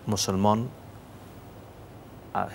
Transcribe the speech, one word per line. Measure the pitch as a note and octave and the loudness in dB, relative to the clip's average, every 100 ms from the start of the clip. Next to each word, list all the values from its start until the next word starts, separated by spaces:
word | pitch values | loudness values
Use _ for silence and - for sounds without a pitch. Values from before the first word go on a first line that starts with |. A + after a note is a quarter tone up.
| - | 0
مسلمان، | G2+ - F#2+ G#2 G#2+ B2+ - - - - - - - - - - - - - - - - G2+ | 2 4 6 8 8 4 -4 -14 -16 -16 -16 -14 -14 -14 -14 -14 -16 -16 -16 -14 -14 -4 0
اه، | F#2 | 0